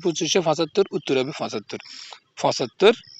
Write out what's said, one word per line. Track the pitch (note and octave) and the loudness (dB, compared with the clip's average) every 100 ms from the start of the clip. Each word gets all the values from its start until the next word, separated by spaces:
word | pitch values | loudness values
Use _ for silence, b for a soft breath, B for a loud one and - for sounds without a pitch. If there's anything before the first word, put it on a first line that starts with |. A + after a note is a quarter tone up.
পঁচিশে | E3+ D#3 D#3+ G3 E3 | -2 -2 0 0 0
পঁচাত্তর, | D3+ D#3+ - G3 | 0 0 0 0
উত্তর | F#3 - C3 | -2 0 0
হবে | C3 - | 0 -6
পঁচাত্তর, | A2+ A2 - G#2 - B B B _ - | -8 -8 -10 -14 -14 B B B _ -4
পঁচাত্তর | - - C3 - G3+ A#3+ - | -2 -2 -4 4 4 4 -4